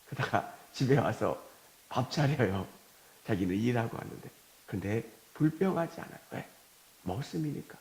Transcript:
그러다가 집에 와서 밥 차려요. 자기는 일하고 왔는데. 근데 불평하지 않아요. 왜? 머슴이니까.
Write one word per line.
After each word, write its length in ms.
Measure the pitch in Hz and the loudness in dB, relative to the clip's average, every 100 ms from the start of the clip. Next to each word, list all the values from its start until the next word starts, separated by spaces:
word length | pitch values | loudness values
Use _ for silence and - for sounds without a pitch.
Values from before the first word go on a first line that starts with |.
| - | -12
그러다가 460 | 135 135 110 - - - | -4 0 0 -2 -12 -14
집에 240 | - 127 131 | -2 4 6
와서 460 | 78 117 95 67 - - - - - | 4 2 0 0 -6 -20 -20 -20 -6
밥 200 | - 127 | -2 -2
차려요. 560 | - 139 147 101 95 90 - - - - - - | 2 2 4 4 2 -2 -10 -20 -20 -20 -16 -2
자기는 280 | 98 95 98 | 0 2 2
일하고 420 | 117 120 113 - | 2 2 0 -4
왔는데. 320 | - - - - - - - | -8 -12 -14 -18 -20 -20 -6
근데 460 | 101 95 113 - - - | -4 0 -2 -2 -14 -18
불평하지 680 | - 156 156 190 170 165 - | 2 2 4 2 2 -2 -4
않아요. 180 | - - - | -12 -14 -10
왜? 160 | - - - - - - - | -10 -10 -16 -20 -20 -20 -12
머슴이니까. 720 | 90 101 143 170 156 - - - | -6 -4 -4 -2 -2 -4 -10 -18